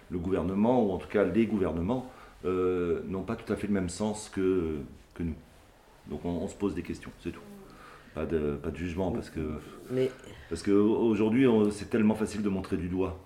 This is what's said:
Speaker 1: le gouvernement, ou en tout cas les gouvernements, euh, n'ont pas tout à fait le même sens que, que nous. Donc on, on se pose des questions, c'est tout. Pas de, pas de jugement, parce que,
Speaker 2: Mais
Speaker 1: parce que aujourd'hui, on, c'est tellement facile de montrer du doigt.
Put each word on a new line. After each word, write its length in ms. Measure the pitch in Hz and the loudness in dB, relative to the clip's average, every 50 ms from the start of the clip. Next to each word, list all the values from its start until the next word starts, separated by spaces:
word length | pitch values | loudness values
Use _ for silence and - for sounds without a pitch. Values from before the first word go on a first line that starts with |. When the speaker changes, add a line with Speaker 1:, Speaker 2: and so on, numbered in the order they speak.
| - - | -12 -8
Speaker 1:
le 80 | - 90 | -6 -4
gouvernement, 680 | 82 95 92 87 80 92 95 101 107 120 127 123 110 | -2 0 0 0 0 0 2 2 4 4 4 4 4
ou 80 | 98 90 | 2 0
en 60 | 87 | -2
tout 100 | - - | -4 0
cas 160 | - 104 98 | 2 2 2
les 220 | 92 90 113 113 | 4 4 4 2
gouvernements, 600 | 98 107 98 90 82 80 85 85 98 127 131 123 - - - - - - - - | 4 2 2 0 0 0 0 0 0 -2 -2 -4 -8 -14 -18 -20 -20 -16 -8 -4
euh, 580 | 90 92 92 90 92 92 90 87 87 82 - - - | -2 0 2 2 2 2 2 2 0 0 -2 -2 -4
n'ont 140 | 92 95 92 | -6 -6 -4
pas 120 | - 113 | -4 -6
tout 180 | - - - 104 | -6 -4 -4 -4
à 40 | |
fait 100 | 98 - | -2 0
le 60 | 101 101 | 0 0
même 160 | 95 92 85 | 0 0 -2
sens 400 | - - 107 107 101 - - - | -2 -2 -2 -2 -2 -4 -8 -8
que, 480 | - 98 95 92 95 92 82 80 78 71 65 - - - - - - | -2 0 2 4 4 4 2 0 -2 -4 -6 -10 -14 -18 -20 -16 -8
que 80 | - 87 | -6 -4
nous. 100 | 82 76 - - - - - - - - - - - - - - - | -4 -4 -6 -12 -20 -20 -20 -20 -20 -20 -20 -20 -20 -20 -20 -14 -10
Donc 120 | 76 73 82 | -10 -8 -4
on, 60 | 87 | -4
on 180 | 87 82 90 - | -4 -4 -4 -6
se 60 | - | -6
pose 200 | - 101 98 80 | -2 -2 -2 -2
des 80 | 87 85 | -2 -6
questions, 280 | - 80 71 - 131 - - | -6 -8 -10 -10 -16 -16 -12
c'est 120 | - 87 - | -10 -10 -10
tout. 80 | - - - - - - - - - - - - - - - - | -10 -14 -18 -18 -18 -20 -20 -20 -20 -20 -20 -20 -20 -20 -12 -8
Pas 120 | 73 80 | -6 -4
de, 300 | - 85 78 73 73 73 | -2 0 0 0 0 -2
pas 140 | 71 - 82 | -4 -6 -8
de 60 | 71 | -6
jugement, 340 | 73 87 90 80 92 92 85 - | -6 -6 -6 -2 -2 -2 -2 -2
parce 180 | - - - | -4 -6 -6
que, 100 | - 82 78 76 78 73 - - - - - - | -6 -6 -6 -4 -6 -8 -10 -14 -18 -16 -10 -6
Speaker 2:
Mais 200 | 127 127 131 127 - - - - - - - - | -2 0 0 -2 -2 -8 -18 -18 -18 -16 -12 -10
Speaker 1:
parce 140 | 85 80 - | -8 -4 0
que 80 | 101 | 4
aujourd'hui, 760 | 101 101 104 110 107 87 117 117 110 98 107 110 113 131 135 | 6 6 6 6 4 4 4 2 4 4 2 2 4 6 6
on, 240 | 123 113 107 104 104 | 6 6 6 6 4
c'est 200 | 104 - 95 - | 2 -2 -6 -2
tellement 240 | - 113 107 107 107 | 2 4 4 4 4
facile 280 | 107 110 - - 104 104 | 2 0 -4 -2 -2 -2
de 60 | 104 | -2
montrer 280 | 95 92 85 - 98 | -2 -2 -2 -2 -4
du 120 | 87 85 87 | -2 -2 -2
doigt. 300 | 90 92 92 85 80 82 - | 0 0 0 -2 -2 -8 -14